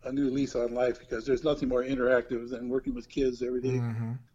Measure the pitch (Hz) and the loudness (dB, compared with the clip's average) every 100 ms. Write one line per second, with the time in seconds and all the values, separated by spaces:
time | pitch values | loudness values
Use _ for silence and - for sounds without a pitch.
0 | 131 135 139 135 135 120 120 120 127 - | -4 0 0 2 0 0 -2 2 2 0
1 | - 117 127 123 151 143 131 123 131 135 | -6 -6 0 2 2 0 2 0 0 2
2 | 123 123 120 120 120 123 123 131 139 120 | 4 4 2 -4 -4 -6 -2 -2 -2 -6
3 | - - 135 123 123 127 131 127 117 113 | -6 0 0 0 -2 -2 0 0 -2 -2
4 | 113 131 - | -4 -6 -10